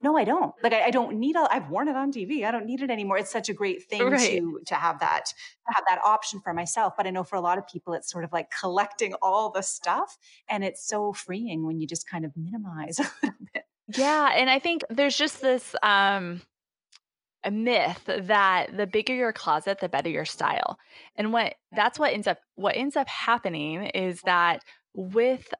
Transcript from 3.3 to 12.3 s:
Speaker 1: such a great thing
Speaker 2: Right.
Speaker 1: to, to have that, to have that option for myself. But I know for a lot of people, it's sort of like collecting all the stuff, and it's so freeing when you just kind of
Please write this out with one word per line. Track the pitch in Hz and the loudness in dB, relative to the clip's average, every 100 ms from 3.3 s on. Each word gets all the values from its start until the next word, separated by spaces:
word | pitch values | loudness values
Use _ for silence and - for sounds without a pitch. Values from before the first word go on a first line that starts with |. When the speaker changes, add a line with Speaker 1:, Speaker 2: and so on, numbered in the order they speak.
Speaker 1:
such | 226 - | -4 -4
a | |
great | 202 202 180 | -2 -2 -2
thing | - 208 247 | -6 0 2
Speaker 2:
Right. | 269 226 180 | 4 4 2
Speaker 1:
to, | 170 156 170 | -2 -6 -4
to | 156 | -2
have | 165 151 | 0 0
that, | 160 156 - | 0 0 -2
to | - - _ - 220 | -12 -18 _ -2 0
have | 185 | 2
that | 180 | 2
option | 208 220 - 196 | 4 4 0 -8
for | - | -6
myself. | 170 170 - 202 - | -4 -2 0 0 0
But | 196 | -2
I | |
know | 185 | -2
for | 175 190 | -4 -2
a | |
lot | 175 180 | 0 0
of | - | -2
people, | 180 - | -12 -6
it's | 165 - | -6 -6
sort | 175 165 | -8 -4
of | |
like | 170 160 | -4 -4
collecting | - 190 180 - - 220 190 | -6 -2 0 0 0 -4 0
all | 190 202 220 | 2 2 0
the | 196 | -2
stuff, | 196 - 175 220 392 - _ - - | -4 -4 -2 -2 -2 -8 _ -18 -6
and | 208 196 | -4 -4
it's | - - | -6 -6
so | 214 208 | -4 -2
freeing | 202 - 190 233 160 160 | -6 -8 -6 -4 -4 -2
when | 160 | -4
you | 156 | -4
just | 165 - | -8 -8
kind | 170 | -8
of | 156 | -8